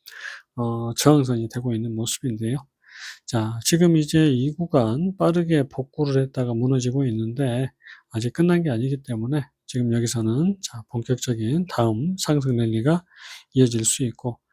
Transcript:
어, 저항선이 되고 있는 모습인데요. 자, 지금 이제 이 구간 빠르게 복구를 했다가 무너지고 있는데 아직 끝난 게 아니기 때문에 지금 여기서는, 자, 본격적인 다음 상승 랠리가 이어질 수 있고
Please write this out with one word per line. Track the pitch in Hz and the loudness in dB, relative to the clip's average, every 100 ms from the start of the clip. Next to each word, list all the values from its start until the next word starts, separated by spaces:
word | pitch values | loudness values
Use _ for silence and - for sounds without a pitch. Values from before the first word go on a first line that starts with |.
| - - - - _ - | -20 -16 -16 -16 _ -4
어, | 117 117 117 | -4 -2 -4
저항선이 | 120 143 151 127 117 113 | 2 4 6 4 -2 -4
되고 | 127 123 | -4 -4
있는 | 110 117 | -4 -4
모습인데요. | 110 113 - 135 110 113 139 - _ _ - - - - | -4 -6 -4 -4 -4 -4 -4 -8 _ _ -20 -18 -18 -4
자, | 117 110 117 | -2 -2 -4
지금 | - 170 175 160 | 0 4 6 4
이제 | 151 160 156 | 4 4 4
이 | 127 139 151 | 2 0 -4
구간 | 170 143 110 127 185 190 | 0 2 2 0 -2 0
빠르게 | 170 170 165 156 131 | 0 2 2 2 0
복구를 | - 131 - 143 135 | -4 -8 -4 0 0
했다가 | 135 135 123 | 0 -2 -2
무너지고 | 117 127 131 123 135 135 | 0 0 2 0 0 0
있는데 | 110 113 123 135 120 131 _ - - _ | -2 -4 -2 -2 -2 -4 _ -20 -20 _
아직 | 113 120 | -4 -4
끝난 | - 175 175 | 0 2 2
게 | 160 | 2
아니기 | 117 135 139 | -2 -2 -4
때문에 | - 110 117 147 - _ - | -6 -6 -2 -4 -4 _ -8
지금 | 127 120 | -2 0
여기서는, | 117 113 120 110 123 180 196 | 0 0 -2 0 0 0 -2
자, | - 117 - | -8 -12 -8
본격적인 | 117 113 120 - 113 110 160 180 | -6 -2 -4 -2 -2 -2 -2 -2
다음 | - 113 107 165 190 | 0 0 0 -2 -4
상승 | - 147 131 120 | 0 0 2 0
랠리가 | 113 113 131 175 - - - - _ | 0 0 2 0 -2 -20 -20 -20 _
이어질 | 131 127 117 | 4 4 4
수 | 113 - | -2 -2
있고 | 123 - 123 113 _ | -4 -4 -8 -8 _